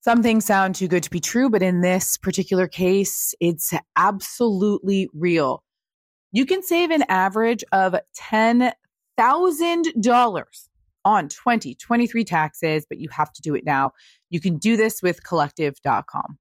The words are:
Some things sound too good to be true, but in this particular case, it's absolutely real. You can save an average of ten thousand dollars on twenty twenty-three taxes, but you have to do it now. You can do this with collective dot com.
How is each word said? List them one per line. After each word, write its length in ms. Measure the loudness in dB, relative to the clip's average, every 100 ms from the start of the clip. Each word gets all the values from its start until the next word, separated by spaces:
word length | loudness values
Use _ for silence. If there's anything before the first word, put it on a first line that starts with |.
Some 200 | 4 4
things 220 | 4 2
sound 320 | 2 2 2 -2
too 100 | 0
good 160 | -2
to 80 | -2
be 80 | -6
true, 320 | -2 0 2
but 100 | 2
in 200 | 2 2
this 360 | 2 0 -2 -4
particular 520 | -4 -4 0 0 0
case, 640 | 0 2 2 0 -4 -8 -2
it's 340 | -2 -2 -4 -6 -4 0
absolutely 1120 | 0 0 -10 -2 0 2 0 0 0 -2 -2
real. 520 | -2 0 2 0 -2 _ _ _ _ _ _ _
You 160 | -2 0
can 160 | 0
save 300 | 0 0 2
an 100 | 0 0
average 560 | 0 0 0 -2 -2 -2
of 240 | 0 2 0 -6
ten 600 | -20 -4 2 4 4 2 -2 _ _ _ 0
thousand 720 | 2 4 2 0 -2 0 -2 0
dollars 680 | 2 4 2 0 -10 -18 -20 _ _ _
on 280 | 2 2 0
twenty 440 | -4 0 0 -2 -14
twenty-three 480 | -2 0 2 0
taxes, 600 | -2 0 -2 -2 -2 -2 -4
but 120 | -12
you 100 | -12
have 240 | -6 -6
to 80 | -6
do 140 | -6
it 100 | -4
now. 260 | -2 0 0 _ _ _ _
You 100 | -4
can 200 | -2 -2
do 180 | 0 2
this 240 | 0 0
with 220 | -4 -4
collective 560 | -4 -2 -2 -2 -4 -4
dot 240 | -2 -2 -2
com. 320 | -10 -10 -14